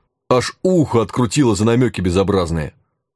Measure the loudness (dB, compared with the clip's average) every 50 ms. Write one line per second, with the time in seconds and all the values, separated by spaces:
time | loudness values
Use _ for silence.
0 | _ _ _ _ _ _ 0 0 0 -2 -6 _ -2 0 2 2 2 2 0 0
1 | -2 -2 -2 -4 -4 -2 0 2 2 2 2 2 2 2 2 2 2 0 -2 -2
2 | -4 -2 0 0 0 0 0 0 0 -2 -4 -6 -6 -8 -10 _ _ _ _ _
3 | _ _ _